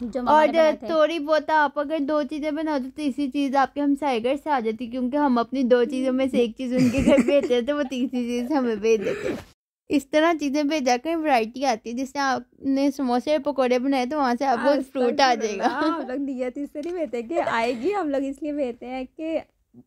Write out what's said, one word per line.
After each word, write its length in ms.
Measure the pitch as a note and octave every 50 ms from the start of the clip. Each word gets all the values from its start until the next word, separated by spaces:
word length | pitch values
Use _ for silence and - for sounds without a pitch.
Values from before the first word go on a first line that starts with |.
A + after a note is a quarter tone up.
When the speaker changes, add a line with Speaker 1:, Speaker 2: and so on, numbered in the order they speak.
| A#3+
Speaker 1:
जो 200 | A3+ - B3+ B3
मामा 140 | A#3 C#4+ D#4
Speaker 2:
और 80 | D#4
Speaker 1:
ने 60 | D4
बनाए 220 | D4 E4 D#4+ D#4 D4+
थे। 160 | D4+ - -
Speaker 2:
थोड़ी 300 | E4 D#4 D4+ D4 E4 E4+
बहुत 320 | C#4+ D4+ D#4 D4+ D4 D#4+
आप 280 | D#4 D#4 D4 C#4+ C#4+ D4
अगर 200 | D4+ C#4 D#4+ D#4+
दो 240 | C#4+ C4+ D4+ D4+ D4
चीज़ें 320 | B3+ D#4 D4+ C#4+ D#4 C#4+
बनाओ, 240 | D#4 D#4+ D#4 D4+ C#4
तो 100 | B3 C4
तीसरी 380 | - - D4+ C#4+ A#3 - C#4+ C4
चीज़ 280 | - D4 C#4 C#4 A#3+
आपके 260 | C#4 C4+ B3+ - C#4+
हमसाए 380 | C#4+ C#4+ C#4+ C#4 D#4 C#4+ B3+ A3
घर 160 | A3+ B3 C#4
से 140 | C#4+ - D#4+
आ 100 | D4 C4
जाती, 280 | A3 A3 A3 A3+ B3+ A3+
क्योंकि 300 | A#3+ C4 B3+ B3 B3+ D4
हम 220 | D4 C#4 B3 A#3+
अपनी 240 | A#3 A#3 B3+ C4+ C4+
दो 220 | A3+ B3 B3 A#3+
चीज़ों 280 | D4 C#4 B3+ C4 C4 B3+
में 160 | C4 C4+ C4
से 100 | C4 C4
एक 160 | A#3+ A3 A3
चीज़ 200 | - C4 B3 B3
उनके 280 | B3+ C4 B3 A3 C#4 -
घर 140 | - C#4 C#4
भेजते 360 | A#3 B3+ C#4+ C#4+ G4 D#4+ B3
हैं, 120 | B3 A#3
तो 100 | C4 D4
वो 80 | D4 D4
तीसरी 420 | B3 C4+ B3 B3 C4 - B3 A#3+
चीज़ 280 | A#3 A#3+ A#3+ A#3+ B3 D#4
हमें 260 | C#4 B3+ A#3 A3 G3+
भेज 220 | G#3 A3+ A3+ G#3+
देते 280 | G3 A#3 G4 - G#4 F#4+
हैं। 100 | C4+ - - - _ _ _ _ _ _ _ _
इस 220 | D4+ C#4+ - -
तरह 220 | - D4+ D#4 E4+ F4
चीज़ें 340 | D4 D4 C#4+ B3+ D4+ D4+ C#4
भेजा 300 | D#4+ D#4 B3+ B3+ B3 B3
करें, 180 | - D#4+ E4+
वैरायटी 480 | E4 D#4 D#4 C4+ A#3 A3+ A3 A#3+ C4 C#4+
आती 260 | C4+ A#3 A3+ - A3
है। 60 | A#3
जिससे 240 | A#3+ C4+ B3+ - C#4+
आपने 720 | C#4 C4+ B3+ B3 A#3+ - _ _ - C4+ C4+ C4+ C#4 C#4+
समोसे 420 | C#4 - C#4 B3 A#3+ B3 A#3+ D4+ D4+
और 60 | D#4
पकोड़े 400 | C#4 D4 C#4 C4+ B3+ B3 B3 B3+
बनाए, 260 | B3 C#4 C#4 C4 B3
तो 120 | B3 D4+ D4+
वहाँ 180 | C#4 B3 A#3+
से 100 | A#3 C#4
आपको 240 | C4+ B3+ A#3 A#3+ C#4+
Speaker 1:
हाँ, 120 | D4 C4+
Speaker 2:
फ्रूट 400 | C4+ - _ C#4 B3 A#3+ A3+ C#4+
आ 80 | C#4 -
Speaker 1:
अस्तगफिरुल्लाह। 380 | F#4 - A3+ G#3+ G#3 G3 A3 B3
Speaker 2:
जाएगा। 200 | A#3+ C#4 D#4 D#4
Speaker 1:
हम 200 | E4 D#4+ C4+ A#3+
लोग 100 | B3+ C4+
नियत 400 | C#4+ C4+ C4+ B3 B3+ B3+ A#3+ C#4+
इससे 220 | C#4+ C#4 - D4+
नहीं 140 | C#4+ E4+ F4+
भेजते 300 | F4+ D#4 A3+ - A#3+ A3+
कि 140 | A3+ D#4+ E4+
आएगी, 540 | C#4+ - B3 A#3 A3+ A#3+ C4 A3 B3 F4+
हम 180 | G#4 G4+ E4+ D4
लोग 140 | C#4 C4+ C#4
इसलिए 300 | C4+ C4+ - D#4+ D4 D4
भेजते 320 | D4 C#4+ B3 A#3 A#3 -
हैं 200 | B3 B3+ C4 C4
कि 360 | - _ - D#4+ D#4+ E4 C#4+ - - _ _ _ _ _ A#3+ -